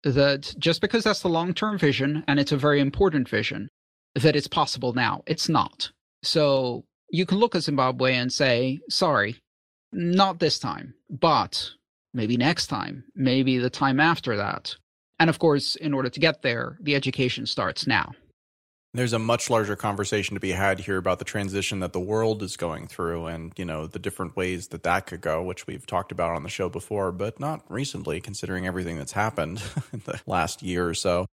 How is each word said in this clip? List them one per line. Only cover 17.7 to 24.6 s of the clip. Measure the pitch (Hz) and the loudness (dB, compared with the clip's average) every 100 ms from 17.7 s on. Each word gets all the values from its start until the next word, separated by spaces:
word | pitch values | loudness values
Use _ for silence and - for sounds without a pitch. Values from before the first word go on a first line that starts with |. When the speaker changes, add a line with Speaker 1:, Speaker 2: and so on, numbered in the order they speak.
| - - | -2 0
Speaker 1:
now. | 107 - - _ _ _ _ _ _ _ | 2 0 -10 _ _ _ _ _ _ _
Speaker 2:
There's | 123 123 | -2 0
a | 113 | 2
much | 113 117 - | 2 0 4
larger | 117 104 101 | 2 2 -2
conversation | 107 101 101 107 92 | -2 -2 0 0 -2
to | 98 | -4
be | 95 | -2
had | 90 98 92 | 2 2 0
here | 92 95 | -2 -2
about | 92 90 | 0 -2
the | - | -2
transition | 107 98 98 92 101 | -6 -4 -4 -4 -4
that | 90 | -4
the | 90 | -4
world | 92 110 113 107 | -2 0 0 0
is | 95 - | -6 -6
going | 85 78 78 | -6 -6 -12
through | - 85 85 82 | -6 -4 -4 -6
and, | 82 82 - | -8 -10 -8
you | 87 | -6
know, | 78 78 | -6 -6
the | 87 | -8
different | 98 - 85 85 | -8 -6 -8 -4
ways | 92 90 | -4 -4